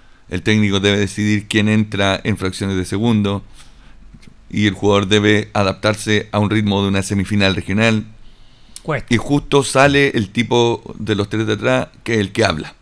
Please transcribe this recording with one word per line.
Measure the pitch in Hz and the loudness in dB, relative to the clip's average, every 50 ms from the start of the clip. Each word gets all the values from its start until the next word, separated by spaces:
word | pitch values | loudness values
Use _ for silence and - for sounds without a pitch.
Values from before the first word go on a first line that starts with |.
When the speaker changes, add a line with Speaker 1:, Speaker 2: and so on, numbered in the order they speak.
| - - - _ - - | -20 -20 -20 _ -14 -8
Speaker 1:
El | 90 90 | -8 -4
técnico | - 113 107 107 104 98 98 95 | 0 0 2 2 2 2 0 2
debe | 98 101 101 | 2 2 2
decidir | 104 101 95 - 107 107 104 104 104 104 | 2 0 -2 -2 -2 -2 0 0 -2 -2
quién | - 107 107 104 107 | -2 0 0 2 2
entra | 107 110 107 107 104 98 98 98 95 - - | 2 2 0 -2 -2 -2 0 0 0 -2 -2
en | 113 98 | -4 -4
fracciones | - 95 92 92 - 101 98 95 | -2 -4 -6 -4 -4 -4 -4 -4
de | 92 90 | -4 -4
segundo. | - 110 101 113 120 110 107 101 98 101 98 - - - - - - - - - - - - - - - - - - - - - - | -4 -4 -2 0 2 2 2 0 0 -2 -4 -8 -12 -20 -20 -20 -20 -20 -20 -20 -20 -20 -20 -20 -20 -20 -20 -20 -20 -20 -20 -16 -8
Y | - 107 104 | -2 0 0
el | 104 98 | 0 0
jugador | - 101 104 101 101 101 | 0 2 2 4 2 2
debe | 92 107 104 104 107 107 104 - - - | 2 2 2 4 4 2 2 0 -2 -2
adaptarse | 107 98 95 95 - - 107 107 - - 110 107 101 - - - | 0 0 0 0 0 0 -2 -2 -2 -2 0 0 0 -2 -2 -2
a | 104 | 0
un | 104 95 | 0 0
ritmo | 104 110 107 104 98 101 | 0 0 0 0 0 0
de | 101 98 | 0 0
una | 98 95 92 | -2 -2 -2
semifinal | - 104 98 90 - 107 104 98 98 95 | -2 -2 -2 -2 0 0 2 2 2 0
regional. | 101 - 98 95 107 113 113 110 104 110 - - - - - - - - - - - - - - - - | -2 -4 -4 0 2 2 2 2 0 -4 -8 -16 -20 -20 -20 -20 -20 -20 -20 -20 -20 -20 -20 -20 -14 -8
Speaker 2:
Cuesta. | 165 147 120 - - 120 | -8 -6 -6 -2 -2 -2
Speaker 1:
Y | |
justo | 107 - - 143 143 - - 147 143 131 | 0 0 0 -2 -2 -2 0 0 0 0
sale | - - 131 139 143 139 139 139 135 | 2 4 4 4 6 6 4 2 2
el | - 123 101 - | 2 0 -2 -2
tipo | - 120 113 113 120 120 120 117 113 - - - - - | -2 -4 -2 0 2 2 2 2 0 -4 -8 -12 -12 -8
de | 104 104 104 | -4 -2 -2
los | 98 101 - | -2 -2 -2
tres | 110 107 110 | -2 -4 -2
de | 107 107 | -2 -2
atrás, | 104 110 127 127 127 - - - - - | -2 0 0 0 0 -2 -6 -12 -12 -6
que | 110 117 | -4 -2
es | 110 | -2
el | 101 95 | -2 -2
que | - 123 107 | -2 -2 -2
habla. | 95 80 73 - - - _ | -2 -2 -4 -8 -12 -14 _